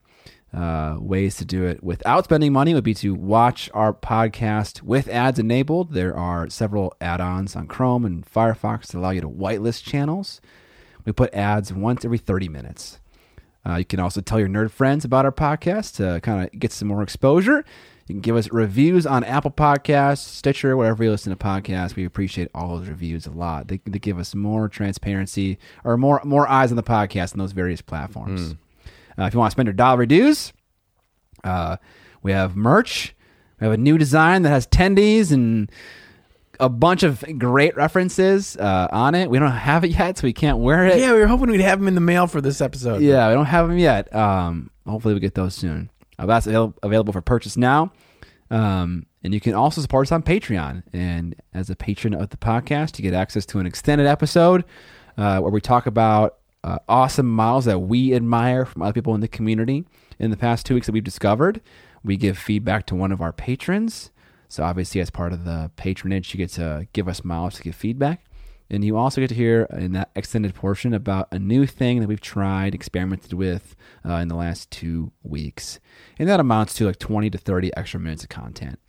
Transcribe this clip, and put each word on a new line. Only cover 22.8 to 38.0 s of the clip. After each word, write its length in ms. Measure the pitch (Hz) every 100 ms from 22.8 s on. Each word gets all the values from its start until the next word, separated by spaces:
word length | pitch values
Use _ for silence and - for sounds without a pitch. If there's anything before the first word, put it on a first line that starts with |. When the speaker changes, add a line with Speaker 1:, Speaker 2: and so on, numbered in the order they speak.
| 90
Speaker 1:
reviews 360 | 80 85 82 78
a 60 |
lot. 380 | 78 85 78 -
They, 100 | 95 -
they 140 | 98
give 200 | 104 90
us 160 | 90 101
more 320 | 101 110 107
transparency 920 | - 101 95 - 98 95 - 95 90 - - -
or 100 | 120
more, 240 | 135 143 143
more 200 | 143 139
eyes 240 | 135 131
on 20 | 117
the 80 |
podcast 480 | 110 113 101 98 90
on 80 | 98
those 140 | 95
various 260 | 98 90 82
platforms. 760 | - 80 82 - 98 95 82
Speaker 2:
Mm. 40 | 80 _ _ - - _ -
Speaker 1:
Uh, 60 | 92
if 60 |
you 60 | 113
wanna 120 | 113
spend 160 | - 120
your 60 |
dollar 320 | 95 123 123 120
dues, 460 | 160 269 302 - - _ _ _ _ _ _ _ _
uh, 340 | 92 92 80 87 _ _ - _
we 100 | 98
have 240 | 98 95 92
merch. 600 | 113 185 247 - - - _ _ _ -
We 60 | 110
have 80 |
a 40 | 110
new 200 | 131 160
design 440 | 147 151 160 185
that 60 | 165
has 180 | 143 -
tendies 640 | - 185 196 214 220 190
and 400 | 139 117 113 104 - - - - _ _ _ _ -
a 100 | 127
bunch 340 | 120 160 180
of 200 | 175 127 - 160
great 380 | 240 - 156 151
references, 800 | 156 185